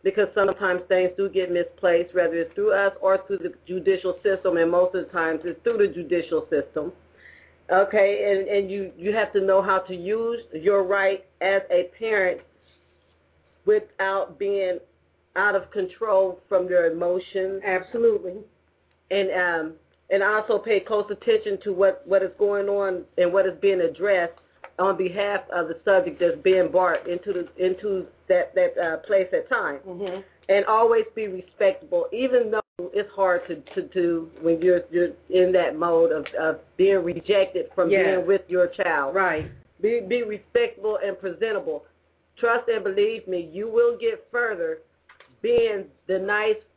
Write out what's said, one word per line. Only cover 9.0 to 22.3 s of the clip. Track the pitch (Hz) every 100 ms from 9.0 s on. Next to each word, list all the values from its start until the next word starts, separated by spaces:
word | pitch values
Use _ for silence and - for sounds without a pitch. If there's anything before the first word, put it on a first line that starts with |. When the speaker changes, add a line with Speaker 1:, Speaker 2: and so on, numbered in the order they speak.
| 180
Speaker 1:
have | 214 202
to | 202
know | 190 190
how | 190 190
to | 185
use | 185 175 220 226 233 -
your | 160 170 202
right | 185 196 190 190 - _
as | 185 196 190
a | 180 180 -
parent | 226 214 185 - - _ _ _ _ _ _ _ _ _ _ _ -
without | 214 208 - 190 196 190 165
being | 202 202 185 180 - _ _ _ _ -
out | 208
of | 196 180
control | 208 185 - 220 190 190 175 _
from | 190 180
your | 180 165
emotions. | 165 175 180 180 190 190 196 202
Speaker 2:
Absolutely. | 185 185 233 233 208 185 190 - _ _ _ _ _ _
Speaker 1:
And, | 196 190
um, | 185 180 170 160 160 _ _ _
and | 196
also | 202 214 214 208
pay | 226 202
close | - 214 208
attention | 202 233 220 214 196
to | 208
what, | 180 196 185 -
what | 190
is | 190